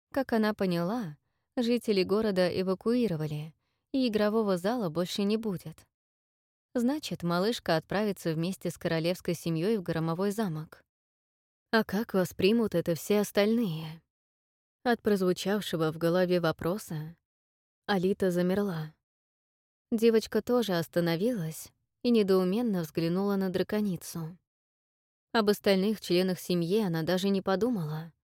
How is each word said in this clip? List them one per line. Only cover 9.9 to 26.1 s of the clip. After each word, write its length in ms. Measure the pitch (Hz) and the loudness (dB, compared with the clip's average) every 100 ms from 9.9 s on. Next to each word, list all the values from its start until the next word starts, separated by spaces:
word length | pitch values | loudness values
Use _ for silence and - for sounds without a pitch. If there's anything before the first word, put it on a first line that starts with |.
| 160 165 165 202 | -2 -2 -2 -2
замок. 520 | 202 208 156 156 - _ _ _ _ _ _ _ _ - | -2 -4 -4 -10 -18 _ _ _ _ _ _ _ _ 0
А 120 | 226 | 0
как 300 | - 196 233 | 2 -2 0
воспримут 600 | 196 180 - 190 233 214 | 0 0 2 2 2 2
это 220 | 170 165 165 | 0 0 -2
все 240 | - 208 | 0 0
остальные? 800 | 202 214 208 226 214 156 160 165 _ _ _ _ _ _ _ _ | 2 2 2 2 -2 -4 -8 -14 _ _ _ _ _ _ _ _
От 180 | 247 233 | -2 0
прозвучавшего 920 | 220 202 180 180 190 208 - 165 160 | 2 2 2 0 0 -2 -2 0 0
в 60 | 160 | 0
голове 420 | 165 180 180 180 | 2 2 2 2
вопроса 760 | 165 156 165 208 - 156 156 - _ _ _ _ _ _ - | 2 -2 -4 -4 -6 -10 -10 -16 _ _ _ _ _ _ -2
Алита 460 | 202 180 202 190 | 0 2 0 0
замерла. 640 | 175 180 190 202 165 156 _ _ _ _ _ _ _ _ _ - | 2 0 0 -2 -4 -8 _ _ _ _ _ _ _ _ _ -4
Девочка 500 | 226 233 226 - 214 | 2 4 4 2 -4
тоже 360 | - 247 202 170 | 0 0 2 0
остановилась 920 | 165 175 170 170 220 233 160 156 - _ _ _ | 0 0 0 0 -2 -2 -6 -10 -16 _ _ _
и 60 | 240 | 2
недоуменно 720 | 233 190 190 185 208 247 185 | 4 4 4 4 0 0 -2
взглянула 540 | 160 - 165 180 202 202 | -2 -2 0 0 0 0
на 140 | 190 | 0
драконицу. 880 | 180 180 214 208 170 - 170 160 180 _ _ _ _ _ _ _ _ _ | -2 -2 -2 -2 -4 -8 -10 -12 -14 _ _ _ _ _ _ _ _ _
Об 160 | 240 208 | 0 2
остальных 500 | 208 214 190 196 214 | 2 4 4 2 -2
членах 400 | - | 0